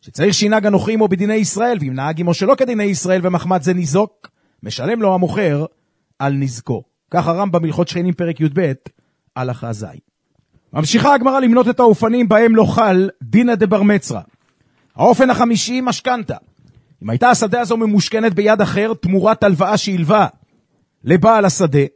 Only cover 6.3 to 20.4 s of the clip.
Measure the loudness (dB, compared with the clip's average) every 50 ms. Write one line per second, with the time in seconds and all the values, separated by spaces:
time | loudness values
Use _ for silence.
6.3 | -2 -2 -4 -4 -6 -10 -8 -8 -8 -8 -8 _ _ _ _ _ -4 -2 -2 -2
7.3 | -2 -2 -2 -2 -2 -2 -2 -2 -2 -2 -4 -4 -4 -4 -4 -4 -4 -4 -4 -6
8.3 | -4 -2 -2 -2 0 0 -2 -2 -4 -6 _ -20 _ _ _ _ _ _ _ _
9.3 | _ -8 -8 -8 -8 -8 -8 -10 -10 -10 -10 -16 -16 -20 _ _ _ _ _ _
10.3 | _ _ _ _ _ _ _ _ -6 -6 -4 0 0 2 4 4 2 2 2 0
11.3 | 0 2 2 2 2 2 2 0 0 2 4 4 4 4 2 -2 0 0 0 2
12.3 | 2 4 4 4 4 4 2 2 2 0 2 2 2 2 0 0 -4 _ -14 0
13.3 | 2 2 4 4 2 0 0 0 2 2 2 2 2 2 0 -4 -10 -10 -10 _
14.3 | _ _ _ _ _ _ _ _ _ _ _ _ _ 0 4 4 4 4 4 2
15.3 | 2 0 0 0 0 -2 -2 -4 -6 -4 -4 -4 -6 -4 -4 -4 -4 -4 -6 -10
16.3 | -12 -12 _ _ _ _ _ _ _ _ _ _ _ _ -8 -6 -4 0 2 2
17.3 | 4 2 2 -2 0 -2 -2 -2 -2 -2 0 2 2 0 0 0 -2 0 0 0
18.3 | 0 0 2 2 2 2 2 0 0 -2 -2 -2 -4 -4 -4 -2 0 2 2 2
19.3 | 0 2 2 2 2 2 0 0 0 -2 -2 -2 -4 -2 0 2 2 2 2 0
20.3 | -2 _